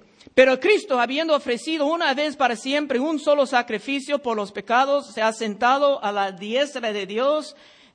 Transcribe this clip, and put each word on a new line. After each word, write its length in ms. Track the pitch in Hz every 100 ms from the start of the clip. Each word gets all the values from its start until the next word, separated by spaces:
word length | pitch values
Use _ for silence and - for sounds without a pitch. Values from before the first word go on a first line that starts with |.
| _ _ -
"Pero 260 | - 262 262
Cristo, 400 | 359 403 - 254
habiendo 360 | 240 277 330 285
ofrecido 500 | 254 240 311 320 285
una 300 | 339 311 262
vez 200 | 302 262
para 200 | 247 226
siempre 440 | 262 294 294 247
un 200 | 302 302
solo 260 | 302 294 262
sacrificio 720 | 247 240 214 277 277 269 285
por 180 | 247 214
los 160 | 202
pecados, 600 | 202 196 233 269 285 -
se 80 | -
ha 100 | 220
sentado 720 | 220 226 196 247 277 285 277
a 80 | 202
la 200 | 202 196
diestra 600 | 180 208 247 285 262 226
de 140 | 208 190
Dios, 500 | 214 269 302 - - - - _